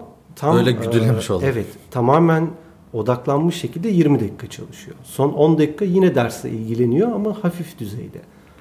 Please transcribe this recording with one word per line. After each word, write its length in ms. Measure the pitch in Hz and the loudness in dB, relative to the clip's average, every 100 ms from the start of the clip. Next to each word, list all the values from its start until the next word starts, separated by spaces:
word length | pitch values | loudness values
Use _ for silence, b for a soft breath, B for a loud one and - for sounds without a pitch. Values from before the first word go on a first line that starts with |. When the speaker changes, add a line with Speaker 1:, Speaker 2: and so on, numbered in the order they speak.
| - - _ - | -14 -20 _ -4
Speaker 1:
tam, 220 | 139 165 | 2 4
Speaker 2:
öyle 140 | 127 | 4
güdülemiş 580 | 113 113 117 113 113 110 | 0 0 2 2 0 0
Speaker 1:
e, 40 | |
Speaker 2:
oldu. 100 | 95 135 | 0 0
Speaker 1:
evet. 180 | 120 98 - - | -2 -6 -12 -8
Tamamen 580 | 131 117 151 170 160 160 - B B - | -2 4 4 4 2 -2 -6 B B -10
odaklanmış 640 | 113 107 123 135 139 170 165 | -6 -2 -2 0 0 0 -2
şekilde 340 | 117 170 220 | -8 -6 -2
yirmi 300 | 180 147 135 | 2 4 2
dakika 280 | 104 - - | 0 -8 -14
çalışıyor. 480 | - - - - - | -14 -18 -18 -20 -20
Son 260 | - - 139 | -14 -2 -2
on 240 | 151 156 156 | 4 4 4
dakika 280 | 151 151 202 | 2 0 0
yine 300 | 180 185 135 | 2 2 2
dersle 340 | 117 - 127 | -2 -4 -8
ilgileniyor 640 | 117 110 113 123 131 233 | -8 -6 0 2 2 0
ama 320 | 208 208 196 | -2 -4 -2
hafif 360 | 180 175 165 - | -4 -4 -12 -12
düzeyde. 420 | 104 113 101 - - b b - | -12 -10 -14 -18 -20 b b -18